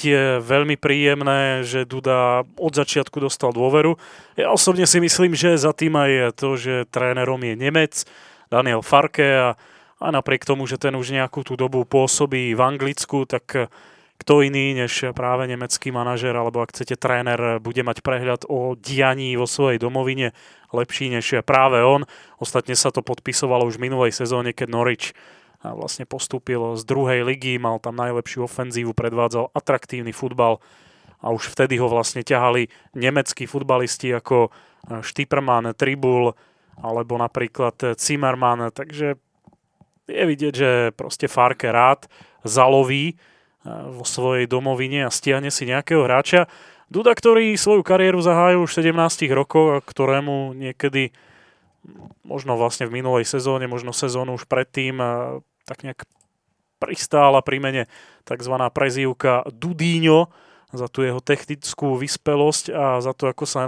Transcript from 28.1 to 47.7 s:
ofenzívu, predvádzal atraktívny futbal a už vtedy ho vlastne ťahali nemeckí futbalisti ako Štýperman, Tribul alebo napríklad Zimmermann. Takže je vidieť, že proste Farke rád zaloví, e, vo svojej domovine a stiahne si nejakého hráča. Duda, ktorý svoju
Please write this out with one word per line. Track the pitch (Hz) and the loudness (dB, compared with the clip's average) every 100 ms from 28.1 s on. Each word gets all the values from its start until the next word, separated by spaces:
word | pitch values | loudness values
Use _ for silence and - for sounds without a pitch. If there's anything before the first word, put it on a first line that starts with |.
| 120 - 131 120 | -4 -6 -8 -8
ofenzívu, | - 127 120 117 110 | -6 -6 -4 -4 -4
predvádzal | 117 117 117 117 127 | -2 0 0 0 -4
atraktívny | 143 - 131 - 123 117 | -4 -2 -2 -2 -10 -10
futbal | - 131 123 117 110 _ _ _ _ _ _ | -8 -4 0 2 0 _ _ _ _ _ _
a | 113 | -4
už | 113 - | -4 -4
vtedy | - 131 123 | 0 0 2
ho | 123 | 0
vlastne | 117 113 127 - | 0 -2 -4 0
ťahali | 131 123 123 117 _ _ 135 | 2 4 2 -2 _ _ -4
nemeckí | 123 143 127 - 120 | 0 0 -2 -6 -8
futbalisti | 139 135 127 123 - 127 | -4 0 0 0 -4 -4
ako | 120 - 123 113 - _ _ - | -4 0 2 2 -2 _ _ -14
Štýperman, | 113 - - 139 143 135 120 117 113 | -12 -10 -8 -2 -2 2 0 0 -2
Tribul | 135 139 131 123 120 - _ _ _ - | -2 0 2 2 0 -2 _ _ _ -12
alebo | 113 117 117 | -6 -6 -4
napríklad | 120 120 - 120 - 120 - 127 | -4 -4 -4 -6 -2 -4 -2 -4
Zimmermann. | 113 - 147 135 127 123 120 117 | -2 -4 0 0 2 2 0 -4
Takže | - 139 147 147 135 _ _ _ _ _ _ _ _ - | -8 -10 -6 -4 -6 _ _ _ _ _ _ _ _ -8
je | - 180 | -2 0
vidieť, | 143 147 | 0 -2
že | 131 135 123 117 - | 0 2 2 0 -4
proste | - - 139 | -10 -6 -2
Farke | - 123 - 123 | 2 2 2 0
rád | 113 127 139 - - - _ | 4 4 4 -4 -20 -20 _
zaloví, | 113 117 131 135 131 139 156 | -2 4 6 6 4 0 -4
e, | 165 _ _ _ _ - | -8 _ _ _ _ -16
vo | - 135 123 | -14 -14 -12
svojej | 120 - 127 127 120 | -8 -2 0 0 0
domovine | 127 135 127 131 143 127 | 0 -2 -2 -2 -2 -2
a | |
stiahne | - 143 135 143 | -2 0 0 -2
si | - 123 | -4 -2
nejakého | 131 - 160 | -2 2 2
hráča. | 127 127 - 180 170 - - - - | 4 4 6 4 4 -4 -20 -20 -8
Duda, | 190 233 | 2 2
ktorý | 226 233 226 220 | 4 6 6 4
svoju | 208 202 | 2 4